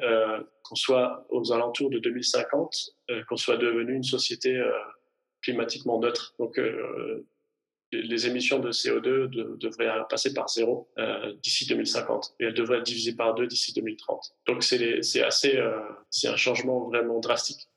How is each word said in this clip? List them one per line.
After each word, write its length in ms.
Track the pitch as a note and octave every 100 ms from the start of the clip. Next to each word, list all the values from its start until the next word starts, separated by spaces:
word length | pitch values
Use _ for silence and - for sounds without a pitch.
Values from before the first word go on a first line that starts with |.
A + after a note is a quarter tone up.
euh, 360 | B2+ A2+ A2 A2 - _
qu'on 120 | - A2+
soit 500 | - B2+ - - -
aux 220 | B2+ A#2
alentours 380 | A#2 A#2+ A#2+ C#3
de 80 | B2
deux 140 | A#2
mille 120 | B2
cinquante, 680 | B2 B2 A#2 C#3+ E3 - - - -
euh, 140 | A#2 A2+
qu'on 100 | A2+
soit 200 | - A#2
devenu 380 | A#2+ A#2 A#2+ C3
une 80 |
société, 520 | B2+ B2+ - A#2 C3 B2+
euh, 160 | A#2 A2 G#2+ - _ _ _ _
climatiquement 580 | - B2 A#2 - B2 A2+
neutre. 360 | A#2+ A#2 - -
Donc, 220 | A#2 -
euh, 680 | A#2 A2 - - - A2+ - _ _ _ _ _ _
les, 120 | A#2
les 240 | A2+ A#2 A#2+
émissions 320 | B2 - C#3
de 120 | B2
C 200 | A2+ B2
O 80 | A#2
deux 280 | B2+ C3+ C3
de-, 300 | B2 A2+ A2+
devraient 300 | A2+ A2 A2+ A2 A2
passer 240 | A2+ C3
par 140 | B2+ A#2
zéro, 420 | A#2 A#2 B2 - -
euh, 340 | A2 G#2+ G#2+ G2+
d'ici 240 | - - -
deux 100 | A#2
mille 120 | A2+
cinquante, 480 | A#2+ A2+ G#2+ - -
et 60 | A#2
elles 80 |
devraient 240 | A2+ A2+ A#2+
être 80 | A#2
divisées 300 | A#2+ A2+ A#2
par 180 | A2+
deux 140 | A2 A#2+
d'ici 260 | - -
deux 80 | -
mille 160 | A2 A2
trente. 380 | - - - _ -
Donc, 180 | B2
c'est 140 | - B2
les, 240 | A#2 A#2
c'est 220 | A2+ B2+
assez, 340 | A#2+ - C#3 C3
euh, 220 | A2+ A2 G#2+ G#2+ -
c'est 160 | - A#2+
un 80 | A2+
changement 520 | B2+ A#2+ C3 B2+ A#2+
vraiment 320 | A#2+ A#2+ A#2
drastique. 480 | A2+ A#2 - - -